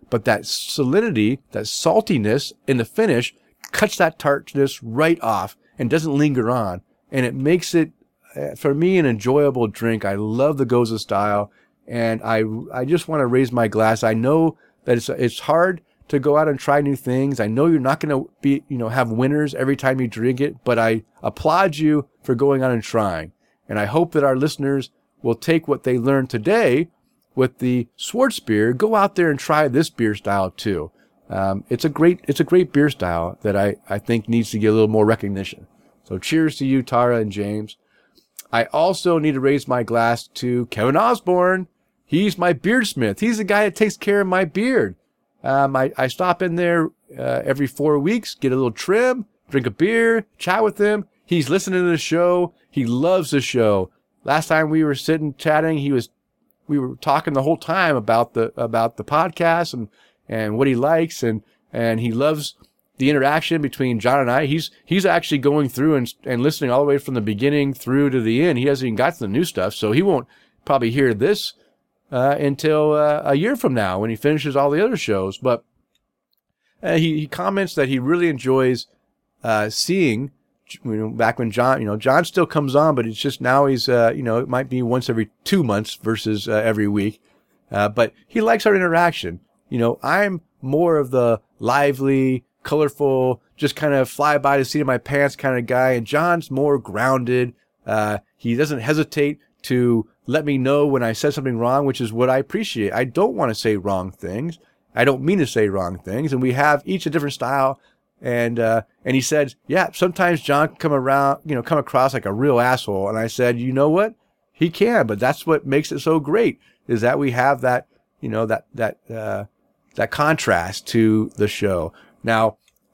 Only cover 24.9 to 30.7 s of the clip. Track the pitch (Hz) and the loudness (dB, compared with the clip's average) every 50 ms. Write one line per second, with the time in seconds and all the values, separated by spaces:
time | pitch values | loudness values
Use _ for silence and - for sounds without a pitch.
24.9 | _ _ _ _ _ _ - 117 113 - - - 165 160 - - 139 127 - 131 | _ _ _ _ _ _ -4 -4 -2 -2 0 0 0 0 2 -2 -4 -2 0 -2
25.9 | 127 123 117 135 139 135 127 - - 113 107 156 214 233 220 139 120 147 170 - | -2 0 0 2 0 0 0 -2 -4 -4 0 0 2 2 2 2 2 0 0 -4
26.9 | _ _ _ _ _ _ _ _ - 131 131 127 - - 127 123 123 123 120 _ | _ _ _ _ _ _ _ _ -2 0 0 0 0 -2 -2 0 0 0 -2 _
27.9 | _ - - - - 233 262 262 - - - - 110 107 107 120 123 127 214 220 | _ -12 -12 -6 0 0 0 0 0 -4 -4 0 2 2 2 2 2 0 0 2
28.9 | 226 208 196 196 - - 175 160 143 131 - - 151 151 156 139 120 143 165 - | 2 2 2 2 2 2 2 2 0 -2 -2 0 2 2 2 2 2 0 0 0
29.9 | - - 113 107 104 98 - 104 101 98 95 92 - - - 110 | -2 -2 0 0 0 -2 -4 -2 0 0 0 -2 -4 -6 -4 -4